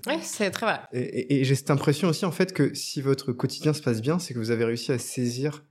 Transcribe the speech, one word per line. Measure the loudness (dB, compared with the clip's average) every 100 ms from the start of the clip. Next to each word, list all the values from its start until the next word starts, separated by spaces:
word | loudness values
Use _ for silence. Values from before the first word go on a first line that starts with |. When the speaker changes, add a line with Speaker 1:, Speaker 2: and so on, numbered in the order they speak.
| -4
Speaker 1:
Ouais, | -4
c'est | -4 -2 -2
très | 0 0
vrai. | -2 -4
Speaker 2:
Et, | -6
et, | -4 -4 0 2
et |
j'ai | 4 2
cette | 2
impression | 2 2 2 2
aussi, | 0 0
en |
fait, | 0 0
que | 2 0 0
si | -8 -4
votre | 0 0 2
quotidien | 0 0 0 0
se | 2
passe | 2 2
bien, | 2 0
c'est | 0
que | -4
vous | 0
avez | 2 2
réussi | 0 0
à | -2
saisir | -2 -2 -2 0 -4 -4 -12